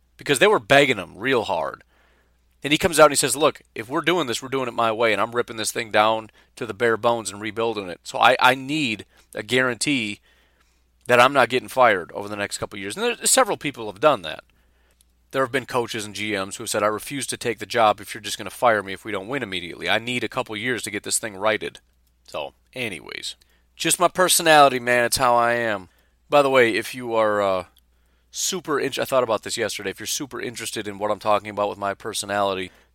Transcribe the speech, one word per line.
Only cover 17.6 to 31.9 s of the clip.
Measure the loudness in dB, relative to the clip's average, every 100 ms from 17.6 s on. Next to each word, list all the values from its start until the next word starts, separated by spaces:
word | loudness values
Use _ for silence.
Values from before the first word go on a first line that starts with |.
| -4
job | 2 2 2
if | -6
you're | -14
just | -12 -10
gonna | -10
fire | 0 2 2
me | -2
if | -10
we | -8
don't | -8 -6
win | -8
immediately. | -6 -6 -8 -8 -2
I | -2
need | -2 -6
a | -4
couple | -6 -6 -6
years | -6 -6
to | -6
get | -8
this | -6 -6
thing | -6 -2
righted." | -2 0 -4 -12 _ _ _ _ _
So, | -10 -10 _ _
anyways. | -10 -8 -10 -14 -12 -12 -14 _ _ _ -6
Just | -2 2
my | 0
personality, | 2 2 4 8 8 8 6
man. | 0 2
It's | 2 2
how | 4 4
I | 4
am. | 2 0 -4 -8 _ _ _ 0
By | 4
the | 6
way, | 6 4 2
if | -4 -10
you | -2
are, | 2 2 2
uh, | 2 0 -4 _ _ _ _ _ _
super | -8 -6 -6 -4 -2
int-, | -2 -4
I |
thought | 0 0
about | 2 -2
this | -2 -4
yesterday. | -4 -4 -8
If | -8
you're | -8
super | -8 -8 -10
interested | -10 -10 -10 -8 -8
in | -6
what | -4
I'm | -2
talking | 0 0 -2
about | -4 -4
with | -2
my | -6